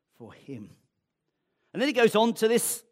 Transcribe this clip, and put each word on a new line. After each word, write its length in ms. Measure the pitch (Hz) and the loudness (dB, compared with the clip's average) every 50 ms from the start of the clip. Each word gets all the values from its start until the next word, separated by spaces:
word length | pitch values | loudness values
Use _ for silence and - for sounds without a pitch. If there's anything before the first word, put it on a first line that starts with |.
| _ _ _ | _ _ _
for 160 | - 120 101 | -20 -20 -20
him. 440 | 90 - - - 139 113 104 - - _ _ _ _ _ _ _ _ _ _ _ _ _ _ _ _ _ _ _ | -20 -20 -20 -18 -16 -16 -18 -20 -20 _ _ _ _ _ _ _ _ _ _ _ _ _ _ _ _ _ _ _
And 80 | - 190 | -4 -2
then 80 | 254 294 | -2 0
he 40 | |
goes 240 | 247 247 233 214 - | 2 4 2 4 4
on 180 | 208 226 233 220 | 2 0 0 0
to 140 | - 226 220 | 0 0 2
this 340 | 233 226 - - - - - _ | 2 2 0 -2 -8 -10 -12 _